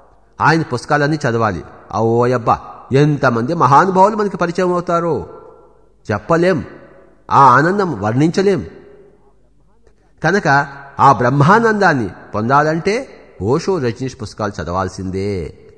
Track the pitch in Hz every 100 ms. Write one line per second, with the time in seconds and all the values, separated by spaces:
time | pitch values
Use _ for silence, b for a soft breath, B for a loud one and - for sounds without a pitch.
0 | _ _ _ - 123 165 147 120 - 147
1 | 143 156 135 117 110 85 - - - 101
2 | 113 117 120 127 117 - - - - 127
3 | 151 143 135 117 123 170 131 143 185 185
4 | 196 220 208 185 175 170 180 175 175 170
5 | 170 127 82 - - - _ _ _ _
6 | - 107 - 165 175 156 - - - -
7 | - _ - 120 135 123 160 202 185 113
8 | 104 120 160 185 196 175 80 - - -
9 | - _ _ _ _ _ _ _ _ _
10 | _ - 160 190 165 139 143 - - -
11 | 127 131 127 139 139 214 226 214 190 143
12 | 101 - - 101 113 139 151 165 175 226
13 | 269 - - - 95 151 185 185 123 110
14 | 127 - 107 - 104 104 80 90 92 -
15 | 92 92 101 95 73 - -